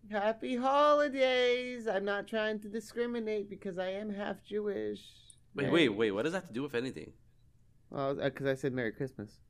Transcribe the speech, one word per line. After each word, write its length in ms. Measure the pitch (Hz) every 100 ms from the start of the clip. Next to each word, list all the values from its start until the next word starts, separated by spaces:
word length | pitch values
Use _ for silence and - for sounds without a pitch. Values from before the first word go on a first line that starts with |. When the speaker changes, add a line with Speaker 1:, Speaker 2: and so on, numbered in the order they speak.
| 208
Speaker 1:
Happy 440 | 208 208 220 254 247
holidays! 1300 | 262 277 294 294 294 269 262 254 247 247 247 247 220
I'm 180 | 196 202
not 220 | 202 202
trying 320 | 226 214 214
to 80 | 214
discriminate 800 | 220 220 233 240 240 220 214 202
because 280 | 196 202 180
I 120 | 185
am 200 | 190 214
half 280 | 202 202 196
Jewish. 560 | - 208 208 196 208 208 - - - - -
Speaker 2:
Wait, 100 | - 139
Speaker 1:
Merry 240 | 160 143
Speaker 2:
wait, 0 |
wait. 220 | 101 113
What 120 | 98
does 80 | 139
that 60 | 185
have 80 | 175
to 60 |
do 100 | 117
with 120 | 143 120
anything? 360 | 127 - - - - - - _ _ _ _
Speaker 1:
Well, 300 | - 139 143
uh, 80 | 139
'cause 180 | 135 135
I 60 | 135
said 180 | 143
Merry 180 | 127 117
Christmas. 480 | - 135 - 107 - -